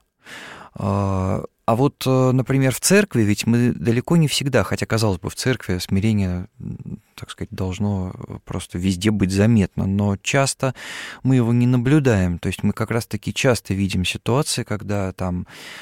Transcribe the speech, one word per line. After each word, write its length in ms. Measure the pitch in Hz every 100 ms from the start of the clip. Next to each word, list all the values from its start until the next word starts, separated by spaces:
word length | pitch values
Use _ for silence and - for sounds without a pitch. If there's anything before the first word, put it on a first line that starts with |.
| _ _ - - - - - -
Э, 680 | 101 101 98 95 95 98 - _ -
а 100 | 113
вот, 260 | 139 - 131
э, 260 | 131 127
например, 420 | 127 120 135 135
в 80 | 127
церкви 400 | - 196 208 123
ведь 260 | 104 104 -
мы 240 | 117 123
далеко 460 | - 113 117 - 170
не 100 | 151
всегда, 360 | - 135 127
хотя, 220 | 92 101 -
казалось 340 | 113 107 90
бы, 100 | -
в 60 | -
церкви 420 | 127 127 - 90
смирение, 720 | - 98 110 107 95 90 98 -
м, 400 | - - - - _ -
так 160 | -
сказать, 200 | - 90
должно, 600 | 101 92 90 104 98 92
э, 260 | - - -
просто 340 | - 95 - 87
везде 340 | 95 90 101
быть 200 | 104 95
заметно, 560 | 95 107 117 92 - 95
но 300 | 98 104 98
часто 580 | - 139 135 - 131 - - - - -
мы 140 | 127 131
его 160 | 117
не 120 | 120 123
наблюдаем. 720 | 127 120 151 131 104 92 85
То 100 | 98
есть 160 | 92
мы 100 | 104
как 180 | - 110
раз-таки 420 | 117 - 107 -
часто 400 | - 143 113 -
видим 300 | 98 98 92
ситуации, 600 | 90 - - 123 156 -
когда 500 | 113 104 98 101 95
там, 340 | 92 92 90 92 - - -